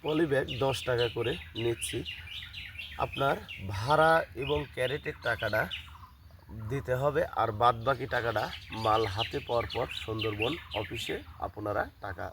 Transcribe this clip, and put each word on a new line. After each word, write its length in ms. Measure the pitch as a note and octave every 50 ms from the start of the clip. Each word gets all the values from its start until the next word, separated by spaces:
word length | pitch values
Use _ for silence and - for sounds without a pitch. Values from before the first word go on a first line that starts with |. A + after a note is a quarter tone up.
পলি 240 | - D3 D#3 D#3 E3+ D3+
ব্যাগ 140 | C#3 C3 C#3+ - C#3 A#2 C3+
দশ 140 | C3+ B2+ - - B2+
টাকা 160 | B2 A#2 A#2+ A#2 -
করে 180 | A#2 A#2 A#2 D#3+ F3 - - -
নিচ্ছি। 440 | G#2+ A#2 A#2 A#2 - - - - - - - - - - - - - - - - - - - - - - - - - -
আপনার 300 | B2+ - - C3+ C#3 D#3+ G3+ G3+ - - - G2 F#2+
ভাড়া 440 | G2+ G2 A2 C3 D3+ D#3 D#3+ D#3+ D#3+ E3 - - -
এবং 240 | A2 C3+ C#3 D3 D3 D3 - -
ক্যারেটের 440 | B2+ B2+ B2 C3+ D3 - D3 D3+ - -
টাকাটা 380 | B2 A2+ - A#2 G#2+ G#2 A2 C#3 F3+ - - - - - - - - - - - - - - - - - A2 A2 A2
দিতে 240 | C3 C#3 B2 B2+ B2+
হবে, 260 | B2 C3+ D3 C3+ D3+ F3 - - -
আর 80 | A2+ A2+ G#2+ G#2
বাদ 140 | A#2+ A#2+ B2 A#2 A2+
বাকি 220 | C3 C#3 B2 C3+ A#2+ B2+
টাকাটা 280 | B2 A2+ A#2 A2 G#2 B2 E3+ - - - - - A2 A2
মাল 180 | A2 G#2+ A2 A2+ G#2 F#2+
হাতে 220 | A2 A#2 - - C#3+ -
পাওয়ার 200 | - A#2+ A#2 A2+ - -
পর 120 | A2+ B2+ - - - -
সুন্দরবন 480 | - A2 A2 A2 A2+ G#2 G#2 A2 B2 D#3+ F3 - - -
অফিসে 400 | G#2+ G#2+ - A#2+ A#2 - - D#3 - - - - -
আপনারা 440 | - G2 - G#2+ G#2 G#2 G2+ G#2+ - - - -
টাকা 240 | - G2+ G2 F#2+ F#2 F#2